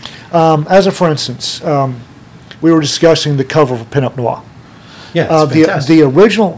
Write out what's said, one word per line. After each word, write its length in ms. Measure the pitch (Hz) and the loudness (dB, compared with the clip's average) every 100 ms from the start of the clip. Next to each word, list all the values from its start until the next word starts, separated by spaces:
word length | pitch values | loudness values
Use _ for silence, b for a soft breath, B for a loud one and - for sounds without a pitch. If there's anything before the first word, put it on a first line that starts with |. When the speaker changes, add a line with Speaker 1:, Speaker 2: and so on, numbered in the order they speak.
| B B B | B B B
Speaker 1:
Um, 360 | 170 160 156 160 | 0 2 0 2
as 160 | 190 190 | 2 2
a 40 | |
for 180 | 185 170 | 0 -2
instance, 540 | 147 - 123 - - | -2 -6 -10 -10 -8
um, 360 | 165 143 135 120 - - - - - - | -4 -2 -2 -6 -16 -20 -20 -20 -20 -4
we 100 | 160 | 0
were 100 | 165 | 2
discussing 560 | 143 - 165 156 151 139 | 0 0 2 2 0 -4
the 60 | 135 | -2
cover 300 | 156 135 120 | 0 0 -2
for 80 | 113 | -6
Pinup 300 | 147 123 131 | -4 -4 -4
Noir. 260 | 117 - - - - B B B B | -6 -6 -12 -20 -20 B B B B
Speaker 2:
Yeah, 100 | 170 | -4
it's 80 | 156 | 0
Speaker 1:
Uh, 120 | 160 151 | 0 2
the, 180 | 160 | 2
Speaker 2:
fantastic. 320 | 160 190 135 160 | 2 0 2 4
Speaker 1:
the 40 | |
original, 540 | 139 143 214 208 196 | 4 4 2 2 -2